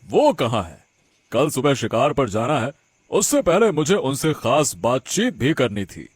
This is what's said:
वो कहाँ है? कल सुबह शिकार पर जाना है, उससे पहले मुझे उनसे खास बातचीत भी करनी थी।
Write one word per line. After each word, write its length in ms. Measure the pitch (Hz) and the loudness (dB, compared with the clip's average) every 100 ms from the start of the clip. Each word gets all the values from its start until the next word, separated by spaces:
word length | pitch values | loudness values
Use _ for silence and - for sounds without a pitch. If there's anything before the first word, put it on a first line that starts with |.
| - | -2
वो 240 | 156 294 | 2 2
कहाँ 300 | 254 123 117 | 2 0 -2
है? 220 | 90 76 _ _ _ _ _ | -4 -10 _ _ _ _ _
कल 180 | - 151 | 0 0
सुबह 240 | 135 139 | 2 0
शिकार 400 | 135 113 110 135 | 0 0 0 0
पर 160 | 147 131 | 2 -2
जाना 300 | 98 117 151 | 0 -2 -2
है, 120 | 120 - _ _ _ | -2 -8 _ _ _
उससे 300 | - 220 285 | -2 2 0
पहले 300 | 277 170 220 | 2 4 4
मुझे 240 | 156 151 196 | 2 0 0
उनसे 380 | 131 135 156 | 0 -2 -2
खास 420 | 147 117 135 147 90 | -2 0 2 2 0
बातचीत 580 | 104 127 - - 233 | -2 -2 -2 -2 -2
भी 200 | 156 117 | 0 -2
करनी 320 | 160 127 101 98 | 0 0 -2 -8
थी। 240 | - 76 | -10 -20